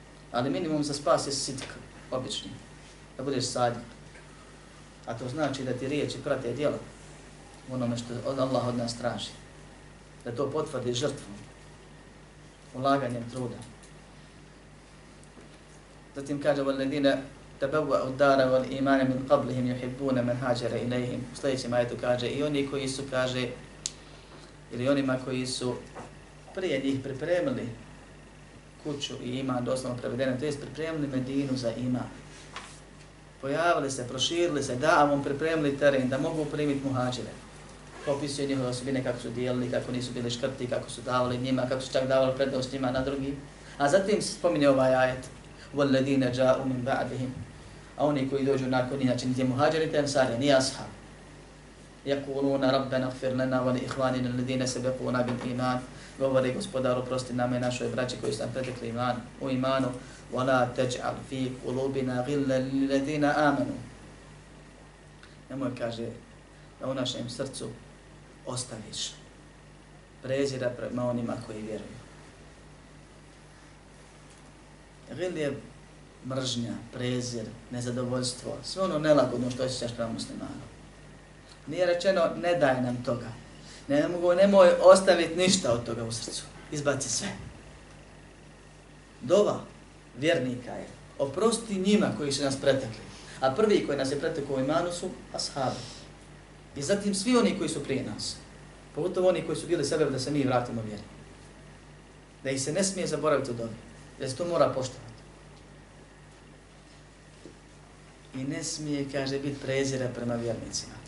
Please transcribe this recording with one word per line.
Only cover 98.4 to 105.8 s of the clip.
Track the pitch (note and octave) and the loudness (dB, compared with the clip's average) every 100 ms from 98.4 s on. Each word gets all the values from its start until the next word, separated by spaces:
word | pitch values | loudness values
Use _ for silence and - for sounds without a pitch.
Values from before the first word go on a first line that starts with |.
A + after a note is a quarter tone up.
| - - - - - - | -16 -20 -20 -20 -12 -4
Pogotovo | F3 F#3 F#3 | -2 2 4
oni | E3 | 4
koji | D3+ D3+ | -2 -4
su | - | -2
bili | E3 C#3 | 0 0
sebeb | D#3+ C#3+ | 2 2
da | C3 | 0
se | D3 | -2
mi | D3 | 0
vratimo | B2+ B2 A#2 A#2 | 2 2 0 -6
vjeri. | A2 G#2 - - - - - - - - - - - - - - | -6 -10 -12 -18 -20 -20 -20 -20 -20 -20 -20 -20 -20 -20 -20 -12
Da | C3+ | -6
ih | C3+ | -4
se | D3+ | -2
ne | D#3+ | 0
smije | F#3+ F#3 D#3 | 0 0 -2
zaboraviti | D3+ D3+ C#3+ B2 | 0 2 2 0
u | |
dovi. | A#2 A2+ G#2+ - - - - | -4 -6 -8 -16 -20 -20 -8
Da | C3 | -8
se | A#2+ | -4
to | F3 | 0
mora | E3 C3 | 4 4
poštovati. | C3 B2 - - - - - - - - - | 4 -4 -8 -16 -18 -20 -20 -20 -20 -20 -20